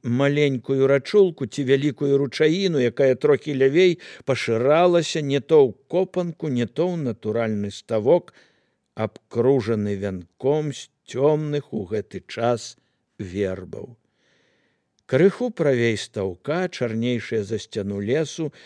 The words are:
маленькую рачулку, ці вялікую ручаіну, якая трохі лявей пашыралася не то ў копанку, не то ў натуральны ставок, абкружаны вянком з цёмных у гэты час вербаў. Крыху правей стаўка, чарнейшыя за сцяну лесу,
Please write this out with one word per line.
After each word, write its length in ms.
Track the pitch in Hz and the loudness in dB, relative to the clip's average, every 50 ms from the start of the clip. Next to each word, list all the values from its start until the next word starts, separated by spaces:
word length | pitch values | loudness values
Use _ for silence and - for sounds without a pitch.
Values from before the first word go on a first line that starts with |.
| - | -4
маленькую 840 | 120 120 131 139 143 143 147 147 139 135 120 - - 135 135 135 | -2 0 2 2 2 2 2 2 2 0 -2 -2 -2 0 2 4
рачулку, 600 | 135 139 139 - - - 208 196 180 160 - 135 | 4 4 2 0 2 4 4 4 4 2 -4 -8
ці 160 | 110 - 147 139 | -6 -6 -4 2
вялікую 540 | 127 135 135 143 147 - - 143 143 139 | 2 2 2 2 0 -2 -2 0 2 2
ручаіну, 600 | 139 143 123 - - 156 156 165 196 196 180 160 135 | 2 2 -2 0 0 2 2 2 2 0 0 0 2
якая 360 | 123 117 - - 139 131 127 | 0 0 2 2 2 2 4
трохі 400 | 123 - 147 143 131 - 151 143 | 2 2 2 2 2 0 -4 0
лявей 440 | 131 135 135 143 175 185 180 160 - - - - - - | 2 2 4 4 4 4 4 2 0 -6 -16 -20 -10 -4
пашыралася 960 | - 127 - - 117 113 113 123 139 151 165 180 180 170 170 156 - - 160 | -4 -4 -2 -2 -2 -2 0 2 2 4 4 4 4 4 2 0 0 -4 -4
не 180 | 147 139 139 139 | -2 -2 -2 -2
то 280 | - - 160 151 135 | 0 4 6 6 6
ў 60 | 117 98 - _ | 6 2 -6 _
копанку, 600 | _ 160 180 190 - - 180 175 170 156 - 165 151 | _ -2 -2 -2 -2 -2 -4 -4 -4 -8 -8 -6 -4
не 160 | 127 120 120 | -2 -2 -2
то 260 | 117 - 147 170 185 | -2 -2 -2 -2 -2
ў 80 | 175 165 | -2 -4
натуральны 720 | 143 123 104 - - 107 107 117 113 110 107 104 101 101 | -4 -6 -6 -6 -6 -4 -2 -2 -2 -2 -2 -4 -4 -6
ставок, 600 | - - - - 113 110 104 131 170 131 - - _ _ _ _ _ _ _ _ _ _ _ _ _ | -8 -12 -8 -4 -4 0 2 4 2 2 2 -4 _ _ _ _ _ _ _ _ _ _ _ _ _
абкружаны 1000 | - 110 107 - - - _ - 117 117 131 143 131 98 113 113 107 101 101 101 | -6 -6 -6 -6 -12 -20 _ -4 0 2 2 2 2 0 -2 -2 -2 -2 -4 -4
вянком 800 | 95 101 101 95 90 87 - _ _ - 135 147 156 151 147 135 | -4 -6 -6 -6 -8 -12 -14 _ _ -2 -2 0 0 -2 -6 -8
з 160 | - - - _ _ _ | -10 -14 -20 _ _ _
цёмных 640 | - - 123 139 151 151 151 151 147 147 147 - _ | -12 -4 0 2 2 2 0 -2 -4 -6 -6 -8 _
у 160 | - - 95 | -10 -10 -8
гэты 360 | - 113 104 98 - - 92 - | -6 -6 -6 -6 -8 -14 -16 -16
час 480 | - - 113 117 120 120 117 - - - _ _ _ _ _ _ _ _ | -12 -8 -4 -2 0 -2 -2 -4 -10 -18 _ _ _ _ _ _ _ _
вербаў. 800 | - 104 90 90 101 101 92 92 95 92 - - 110 - 127 117 _ _ _ _ _ _ _ _ _ _ _ _ _ _ _ _ _ _ _ _ _ _ - | -14 -12 -8 -4 -4 -4 -4 -4 -8 -10 -14 -14 -14 -14 -16 -18 _ _ _ _ _ _ _ _ _ _ _ _ _ _ _ _ _ _ _ _ _ _ -2
Крыху 400 | 131 135 175 196 - - 247 247 | 2 4 4 4 2 0 -4 -6
правей 480 | 240 - 160 143 131 120 120 117 110 | -4 -2 0 0 2 2 2 0 0
стаўка, 720 | 101 - - _ 107 95 95 90 - _ 143 156 180 185 175 | -2 -6 -10 _ -6 -6 -6 -6 -8 _ -6 -4 -4 -4 -6
чарнейшыя 720 | - - 123 113 110 113 117 123 123 113 - - 120 110 | -6 -6 -6 -4 -4 -4 -2 -2 -4 -4 -4 -4 -4 -4
за 160 | 101 98 110 | -4 -4 -6
сцяну 400 | 101 - - - 110 98 101 101 | -8 -8 -8 -8 -8 -6 -6 -6
лесу, 540 | 101 101 107 135 160 156 - - - 156 147 - - - | -6 -4 -2 -2 -2 -2 -4 -6 -8 -8 -8 -8 -12 -20